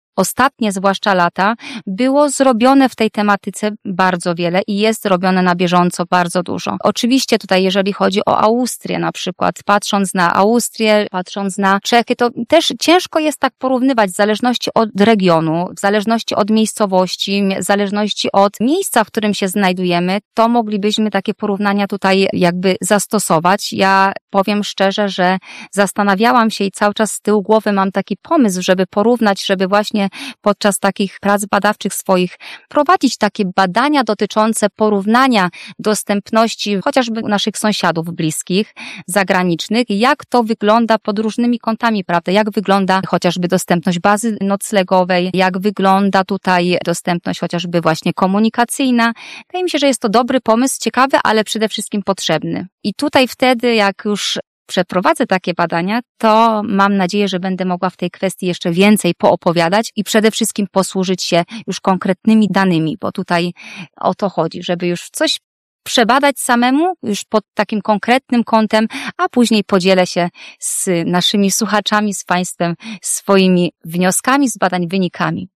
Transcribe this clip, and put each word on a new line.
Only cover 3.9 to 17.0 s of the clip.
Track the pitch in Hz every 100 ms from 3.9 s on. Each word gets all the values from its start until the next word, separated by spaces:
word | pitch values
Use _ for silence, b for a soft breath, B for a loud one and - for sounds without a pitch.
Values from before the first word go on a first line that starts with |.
| 180 185 175 180
wiele | 170 175 180 202
i | 202
jest | 214 220 208
robione | 180 185 185
na | 180
bieżąco | 175 180 180 175 - 175
bardzo | 180 175 185
dużo. | 175 175 - 190
Oczywiście | - - 233 262 - 220
tutaj, | - 185
jeżeli | 190 196 190
chodzi | 196 196 196 -
o | -
Austrię | 214 233 254 - 185 175
na | 165
przykład, | - - - 180 -
patrząc | - 202 - 202 190
na | 190 175
Austrię, | - 202 240 - - 220 208 208
patrząc | 185 180 208 196 185
na | 196 196
Czechy, | - 240 226 240
to | 240 - 233
też | - - 247
ciężko | - 359 - 320
jest | 311 -
tak | 262 -
porównywać | 262 254 269 240 202
w |
zależności | 185 208 214 247 240 -
od | - 220 196
regionu, | 202 220 185 165 160 165 180 175
w |
zależności | 196 208 208 226 -
od | - 208
miejscowości, | 220 214 - 208 185